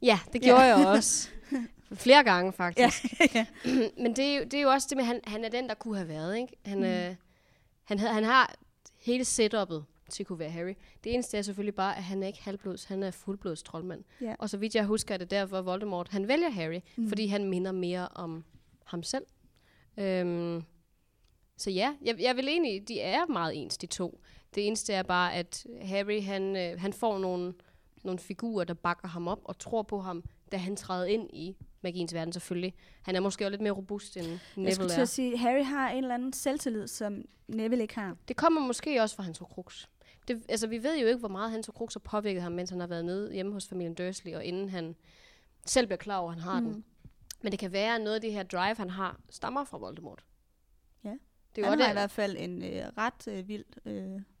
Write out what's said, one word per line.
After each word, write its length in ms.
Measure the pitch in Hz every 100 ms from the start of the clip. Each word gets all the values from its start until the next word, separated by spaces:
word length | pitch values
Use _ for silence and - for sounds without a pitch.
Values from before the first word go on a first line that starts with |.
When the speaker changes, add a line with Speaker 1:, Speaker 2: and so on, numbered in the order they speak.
Speaker 1:
Ja, 180 | 247 202 -
det 80 | 240
Speaker 2:
Ja. 60 | 254
Speaker 1:
gjorde 140 | 254
jeg 240 | 262 262 196
også. 420 | 214 - - - - -
Speaker 2:
<laughs> 80 | 269 233 - -
Speaker 1:
Flere 300 | 202 247 285
gange, 300 | 233 180 185
faktisk. 520 | 185 175 175 240 - 247 - 320 226
Speaker 2:
Ja. 100 | 226 - 247
<laughs> 160 | 254
Speaker 1:
<clears throat> 220 | 269 -
Men 120 | 240 226
det 100 | 277
er 120 | 285
jo, 60 |
det 100 | -
er 80 | 285
jo 80 | 277
også 180 | 269 -
det 80 | 269
med, 80 | 233
han, 160 | 240
han 200 | 220 214
er 60 | 226
den, 180 | 240 254
der 40 | 214
kunne 200 | 233 196
have 100 | 165
været, 300 | 156 165 220
ikke? 160 | 254 - 202
Han, 120 | 196
Speaker 2:
Mm. 60 |
Speaker 1:
øh, 320 | 226 180 180 185 _ _ _ _ _ _
han 160 | - 202
havde, 140 | 220
han 100 | 214
har 320 | 220 262 - - _ _ - _
hele 220 | 233 254
setup'et, 600 | 254 - 214 220 185 160 143 _ -
til 160 | - 190
kunne 140 | 165
være 100 | 156
Harry. 240 | 170 180 196 - -
Det 100 | 220
eneste 240 | 247 240 208
er 40 |
selvfølgelig 340 | 202 196 202 196
bare, 220 | 190 -
at 60 |
han 200 | 185 196
er 40 | 190
ikke 160 | 202
halvblods, 400 | 202 196 196 180
han 200 | - 190
er 80 | 190
fuldblods 520 | - - 196 190 156
troldmand. 400 | - 165 185 170 - -
Speaker 2:
Ja. 140 | 233 -
Speaker 1:
Og 100 | 208
så 80 | 196
vidt 180 | 214 220
jeg 100 | 208
husker, 280 | 220 -
er 40 | 190
det 140 | 180
derfor, 300 | 202 196 190
Voldemort, 480 | 185 185 208 175 175
han 180 | 202 202
vælger 220 | 294 339
Harry, 300 | 196 160 175 - -
Speaker 2:
Mm. 100 | 220
Speaker 1:
fordi 200 | 208 208
han 220 | 202 196
minder 220 | 180 190
mere 360 | 185 175 180 180
om 360 | - 165 160 - - _ _ -
ham 180 | 175
selv. 220 | 160 269 - _ - _ _ _ _ -
Øhm, 680 | 196 185 175 170 170 170 160 _ _ _ _ _ _ _ _ -
så 120 | 202
ja, 240 | 185 254 285 208
jeg, 100 | 208
jeg 160 | 247 254
vil 120 | 269
egentlig, 400 | 339 285 196 208
de 140 | 202
er 240 | 170 262 339
meget 360 | 196 165 151
ens, 160 | 107 -
de 100 | 175
to. 340 | - 175 - - - - 202
Det 120 | 208
eneste 260 | 214 -
er 100 | 190
bare, 300 | 190 180 180 175
at 300 | 170 - - 240
Harry, 400 | 190 196 202 208
han, 320 | 196 196 190 190
øh, 240 | 175 175
han 120 | 196
får 240 | 190 226 196
nogle, 340 | 185 180 180 180 - _ _ -
nogle 160 | 185 185
figurer, 460 | - 185 233 208 170
der 80 |
bakker 340 | 170 175 175 180
ham 200 | 175 175
op 140 | 214
og 140 | - -
tror 220 | - 226
på 160 | 214 202
ham, 240 | 185 170 - - -
da 60 | 190
han 180 | 185 202
træder 300 | - 180 180
ind 240 | 220 196
i 240 | - 175 - - -
magiens 320 | 185 180 170
verden 200 | 170 165
selvfølgelig. 400 | 175 - 175 180 - - -
Han 120 | - 185
er 40 |
måske 260 | 196 - 196
også 40 |
lidt 120 | 202
mere 100 | 214
robust, 460 | 196 190 202 - 185
end 80 | 165
Speaker 2:
Jeg 120 | 175 - 196
Speaker 1:
Neville 200 | 190 190
Speaker 2:
skulle 140 | 180
til 80 | 170
Speaker 1:
er. 40 |
Speaker 2:
at 80 | 240
sige, 280 | - 247 240
Harry 260 | 247 269
har 260 | 269 285 254
en 80 | 254
eller 100 | 262 240
anden 180 | 262
selvtillid, 540 | - 277 294 262 220 226
som 380 | - 208 196 - _ -
Neville 340 | 220 220 247
ikke 140 | 214 226
har. 220 | 190 165 -
Speaker 1:
Det 80 | 254
kommer 260 | 330 320
måske 400 | 262 240 311 262
også 140 | 214 -
fra 80 |
hans 140 | 180 160
horcrux. 480 | 175 - - - - _ - - -
Det, 160 | 233 -
altså, 180 | 214 220
vi 160 | 226
ved 140 | 269 320
jo 80 | 226
ikke, 120 | 247
hvor 100 | 220
meget 220 | 190 226
hans 140 | 226 214
horcrux 280 | - 233
har 60 | 208
påvirket 420 | - 214 208 185
ham, 100 | 175
mens 180 | 175 180
han 100 | 180
har 80 | 175
været 180 | 170 170
nede 280 | 190 214
hjemme 200 | 196 196
hos 140 | 202 -
familien 260 | 185 170
Dursley, 420 | 165 180 190 180 160
og 100 | 110
inden 240 | 185 196
han 260 | 185 165 165 _ - - - _ _ -
selv 220 | 262 220
bliver 100 | 180
klar 200 | 208 190
over, 140 | 170
at 40 | 165
han 40 |
har 160 | 180 240
Speaker 2:
Mm. 140 | 226
Speaker 1:
den. 100 | 214 - _ - - - -
Men 100 | 214
det 80 | 196
kan 120 | 190
være, 240 | 196 214 233
at 60 |
noget 140 | 214 220
af 60 |
det 100 | 220
her 100 | 208
drive, 320 | 185 180 196 220
han 120 | 185
har, 300 | 190 185 - -
stammer 340 | - - 262
fra 140 | 277 -
Voldemort. 460 | 92 151 160 - _ _ _ _ _ _ _ _
Speaker 2:
Ja. 60 | 208 254 _ _ _ -
Speaker 1:
Det 60 |
er 0 |
jo 20 |
Speaker 2:
Han 100 | 208
Speaker 1:
også 100 | 302
Speaker 2:
har 80 | 247
i 40 | 202
Speaker 1:
der 60 |
Speaker 2:
hvert 100 | 202
fald 240 | - 202 190
en, 240 | 175 180
øh, 220 | 185 185 - 214
ret, 300 | 233 - 226
øh, 200 | 196 185
vild, 180 | 208 - - 214
øh, 360 | 202 190 196 196 _